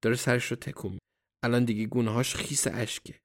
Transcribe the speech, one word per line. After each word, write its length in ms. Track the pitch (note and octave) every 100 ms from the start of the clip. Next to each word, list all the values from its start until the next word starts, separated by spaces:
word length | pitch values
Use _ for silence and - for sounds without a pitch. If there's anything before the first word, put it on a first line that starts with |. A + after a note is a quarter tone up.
داره 140 | A2 B2+
سرش 340 | - B2 -
رو 60 | B2
تکون 360 | - C#3+ G#2
می‌ده. 120 | F#2 _ _ _ _
الان 200 | A#2+ A#2+
دیگه 220 | B2 G#2+ A2
گونه‌هاش 480 | B2+ A2+ A2+ B2+
خیس 320 | - - C#3+ -
اشکه. 540 | - A2+ - - D#3